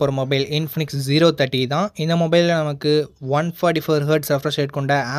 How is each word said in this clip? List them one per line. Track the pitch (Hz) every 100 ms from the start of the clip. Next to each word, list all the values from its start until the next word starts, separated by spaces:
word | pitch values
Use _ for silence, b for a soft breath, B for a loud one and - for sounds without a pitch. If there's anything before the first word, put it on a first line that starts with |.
போற | 139 135
மொபைல் | 131 139 139 151
Infinix | 156 160 147 139 131
Zero | 151 165 151
thirty | 131 131 127
தான். | 147 202 -
இந்த | 160 170
மொபைல்ல | 160 170 170 165
நமக்கு | 151 139 151 151 139 _ 131 143
ஒன் | 170 -
ஃபார்ட்டி | 175 165
ஃபோர் | 160 151 143
ஹெர்ட்ஸ் | 156 147
ரெஃப்ரெஷ் | 143 151 147
ரேட் | 139 143
கொண்ட | 139 143 120